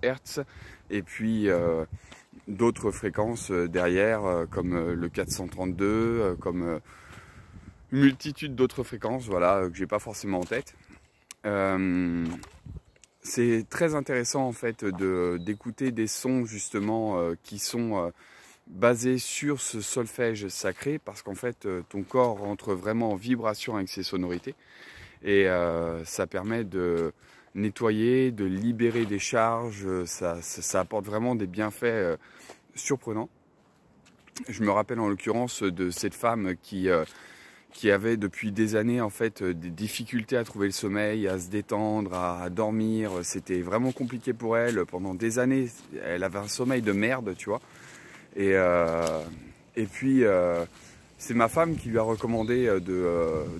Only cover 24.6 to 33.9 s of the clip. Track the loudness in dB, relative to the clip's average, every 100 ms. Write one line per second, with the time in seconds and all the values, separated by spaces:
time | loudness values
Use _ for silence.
24.6 | _ -20 -20 -20 -20 -8 2 4 6 4
25.6 | 2 0 -2 -4 -6 -4 -4 -4 -2 -4
26.6 | -2 -2 0 2 0 -4 -18 -20 -10 -4
27.6 | -2 0 2 4 4 4 4 2 0 2
28.6 | 0 2 2 4 0 0 0 4 4 2
29.6 | -4 -6 -2 -2 -2 -4 -4 -4 -8 -8
30.6 | -2 0 0 -2 -2 -2 0 0 -2 -2
31.6 | -4 0 0 2 0 -2 -6 -20 -20 -20
32.6 | _ -10 -4 -4 -2 -6 -6 _ _ _
33.6 | _ _ _